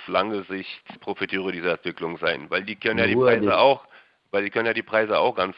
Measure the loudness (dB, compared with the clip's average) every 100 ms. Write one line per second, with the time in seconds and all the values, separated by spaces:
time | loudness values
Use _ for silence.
0 | -4 -2 0 -4 -6 -8 -10 -14 -18 -16
1 | -10 -6 -4 -4 -4 -4 -2 -2 -4 -6
2 | -8 -2 -2 -2 -4 -6 -6 -6 -2 0
3 | 2 4 4 4 2 4 6 4 -2 -20
4 | _ _ _ -2 -2 -2 0 -2 0 0
5 | 2 2 2 0 -4